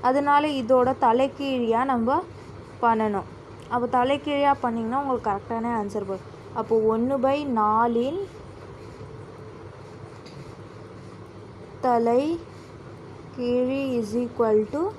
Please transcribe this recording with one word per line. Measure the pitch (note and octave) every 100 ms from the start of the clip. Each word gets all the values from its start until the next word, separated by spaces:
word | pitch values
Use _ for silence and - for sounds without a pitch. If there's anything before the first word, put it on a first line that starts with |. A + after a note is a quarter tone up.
| B3
அதனால | C4+ C#4+ C#4+ D4+ C#4
இதோட | A3+ B3+ B3 C4
தலைகீழியா | B3+ A#3+ C4+ - C#4 C4 A#3 A3+ C4+
நம்ம | B3 A3+ D4+ F#4 - - - - -
பண்ணணும். | A#3 A3+ A3 G3+ F3+ - - - -
அப்போ | A#3+ A#3 B3+
தலைகீழியா | B3 C#4+ C#4+ C#4+ C#4+ C#4
பண்ணீங்கன்னா | B3+ A3+ A3 B3+
உங்களுக்கு | C#4 B3 A3
கரெக்டான | G3 - A3+ A#3 A#3
ஆன்சர் | G3+ G#3+ F#3+
வரும். | F#3+ - - -
அப்போ | - A3 A3+ A3
ஒண்ணு | A3 B3 C#4 C4+
பை | C#4+ C#4+ A#3
நாலின் | G#3+ G#3+ A#3+ A#3 B3+ F4 G4 - - - - - - - - - - - - - - - - - - - - - - - G2+ G#2 G#2 F#2+ F#2 - - - - - - -
தலைகீழி | A#3+ A#3+ A#3 A#3+ D4 E4+ - - - - - - - - - - A#3+ B3 B3+ C4+ C4+ A#3+
is | G#3+ A3+
equal | A#3+ A#3+ A3+ G#3+ G#3+
to | C#4+ F#4